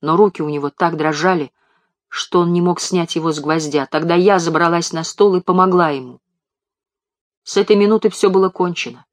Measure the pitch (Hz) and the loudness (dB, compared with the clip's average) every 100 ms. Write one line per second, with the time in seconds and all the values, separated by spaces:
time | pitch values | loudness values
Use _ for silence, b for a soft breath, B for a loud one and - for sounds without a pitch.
0 | 147 165 208 - 151 147 143 _ 170 165 | 0 2 2 0 -8 -6 -6 _ -2 0
1 | 156 147 170 180 135 _ _ _ _ _ | -4 0 0 0 -4 _ _ _ _ _
2 | _ - - 180 175 175 175 175 - 185 | _ -12 -2 0 2 2 0 0 -2 -4
3 | 165 - 160 151 147 160 151 147 135 156 | -2 -4 -4 -4 -2 -2 0 -4 -2 -4
4 | 165 170 185 196 170 160 170 170 165 165 | 0 2 4 2 2 0 2 0 -2 -8
5 | 160 - 202 180 180 180 190 180 165 139 | -10 2 2 2 0 2 2 2 0 -2
6 | 127 123 _ _ _ _ _ _ _ _ | -8 -20 _ _ _ _ _ _ _ _
7 | _ _ _ _ - - 202 208 208 220 | _ _ _ _ -6 -2 2 4 4 2
8 | 214 - 202 190 190 - 180 170 - 123 | 0 0 0 2 0 0 -4 -4 -10 -12
9 | _ | _